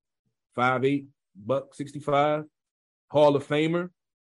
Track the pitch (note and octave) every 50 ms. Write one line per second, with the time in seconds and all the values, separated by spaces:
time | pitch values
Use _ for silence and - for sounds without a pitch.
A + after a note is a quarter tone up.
0 | _ _ _ _ _ _ _ _ _ _ - - B2 B2+ C3 B2+ B2 C#3 C#3+ C#3+
1 | C#3 - _ _ _ _ _ F#2+ G#2 G#2+ C3 C#3 - - - - C#3+ C#3 - D3
2 | C3+ D3 C#3+ C#3+ D3 D3+ D3+ D3+ D#3 D3+ _ _ _ _ _ _ _ _ _ _
3 | _ - - C#3+ D3+ D3 C#3+ C3+ - - D3 D3 D#3 D#3+ E3 F3 F3 F3+ _ _
4 | _ _ _ _ _ _ _